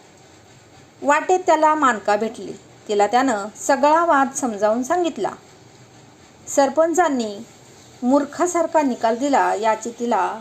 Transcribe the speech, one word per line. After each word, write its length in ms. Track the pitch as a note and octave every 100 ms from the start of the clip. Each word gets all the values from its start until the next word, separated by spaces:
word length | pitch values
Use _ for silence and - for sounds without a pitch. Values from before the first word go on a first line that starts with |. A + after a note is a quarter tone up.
| - - - - - - - - - -
वाटेत 380 | C4 D4+ D#4 F#4
त्याला 360 | F#4 D#4 D#4 D#4
मानका 400 | C4+ A3 G3+ G#3
भेटली. 380 | A3 A3 F#3 E3 - - -
तिला 200 | G#3 G3+
त्यानं 380 | B3 C4+ G#3+ G3+ -
सगळा 480 | - C4+ D4 D#4 E4+
वाद 280 | C#4+ C4
समजावून 500 | - B3+ G3+ G#3 A3+
सांगितला. 480 | B3+ F4 E4+ - F#3+ - - - - - - - - - - - -
सरपंचांनी 880 | - C4+ C4 E4 D#4+ E4+ C4+ A3 G3+ A#3 - - - - -
मूर्खासारखा 800 | B3 C#4 C#4+ - F4 F4 D#4+ D#4+
निकाल 340 | C#4+ A#3 A3+ A3+
दिला, 400 | C#4+ B3+ F3+ F#3+
याची 360 | A3 G#3+ A#3 A#3
तिला 400 | A#3+ G#3+ F3 G#3+